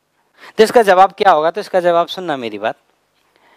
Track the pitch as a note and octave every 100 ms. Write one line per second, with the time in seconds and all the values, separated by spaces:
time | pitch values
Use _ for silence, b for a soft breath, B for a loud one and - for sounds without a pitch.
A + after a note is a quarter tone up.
0 | _ _ _ B B - G#3+ B3 G3+ F3+
1 | F#3+ - G3 D#3+ D#3+ F#3+ F#3+ F#3+ F3 E3+
2 | E3+ - F3+ C#3 A#2 G#2 G#2+ - _ _
3 | _ _ _ _ B